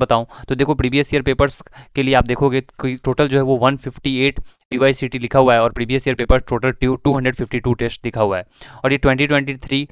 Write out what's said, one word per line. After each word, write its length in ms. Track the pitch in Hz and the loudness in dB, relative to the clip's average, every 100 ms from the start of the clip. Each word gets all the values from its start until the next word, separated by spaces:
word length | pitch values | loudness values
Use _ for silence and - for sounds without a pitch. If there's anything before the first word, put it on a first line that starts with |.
बताऊँ 220 | 127 117 117 - - | 2 0 -2 -10 -6
तो 60 | |
देखो, 200 | 127 131 | -2 0
प्रीवियस 400 | 143 127 139 143 | 0 0 0 0
ईयर 80 | 147 | -2
पेपर्स 400 | 135 131 143 - - - - | 0 0 0 -2 -18 -20 -10
के 80 | - | -2
लिए 120 | 131 | 2
आप 100 | 131 | 2
देखोगे 360 | 120 123 143 131 | 2 2 0 0
कि 380 | 127 - 131 127 | -4 -6 -6 -4
टोटल 240 | - 127 147 | -4 0 2
जो 100 | 135 | 2
है 60 | |
वो 120 | 131 127 | 2 2
वन 200 | 123 139 | 0 0
फिफ्टी 500 | 135 - 139 131 135 | -6 -8 -4 0 0
एट 140 | 135 - _ - | -2 -8 _ -8
पीवाईसीटी 460 | 123 135 131 127 131 | 0 2 2 -4 -6
लिखा 200 | 120 135 | -2 2
हुआ 160 | 131 | 4
है 60 | 117 | 4
और 100 | 117 | 2
प्रीवियस 340 | - 117 131 135 | -2 -2 -2 -2
ईयर 60 | 123 | -2
पेपर 240 | 117 127 | 2 2
टोटल 320 | - 120 127 | 2 -2 -2
टू, 220 | 123 127 131 | 0 -2 0
टू 180 | 147 | 0
हंड्रेड 200 | 143 127 | 0 0
फिफ्टी 260 | 127 120 123 | -2 -4 -4
टू 140 | 123 | -2
टेस्ट 300 | 120 117 - | -2 -4 -6
लिखा 160 | 123 117 | -6 -2
हुआ 180 | 107 95 | 0 -2
है। 60 | 90 - - - | -6 -16 -20 -6
और 80 | 135 | -2
ये 60 | 139 | 2
ट्वेंटी 280 | 139 131 143 | 2 2 2
ट्वेंटी 280 | 147 139 135 | 0 -2 -8
थ्री, 280 | - 135 143 | -4 -4 -4